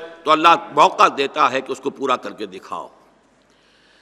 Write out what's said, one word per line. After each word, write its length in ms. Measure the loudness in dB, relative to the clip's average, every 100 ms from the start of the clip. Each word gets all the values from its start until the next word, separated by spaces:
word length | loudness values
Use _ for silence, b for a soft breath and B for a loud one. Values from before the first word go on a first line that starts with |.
| -10 -8
तो 60 | 0
अल्लाह 260 | 2 4 4
मौका 520 | 2 2 2 4 0
देता 400 | 0 -4 -2 -2
है 120 | -2
कि 120 | -6
उसको 180 | -8 -10
पूरा 260 | -8 -4 -4
करके 300 | -6 -14 -14
दिखाओ। 440 | -16 -16 -16 -16 _ _ _ _ _ _ _ _ _ _ _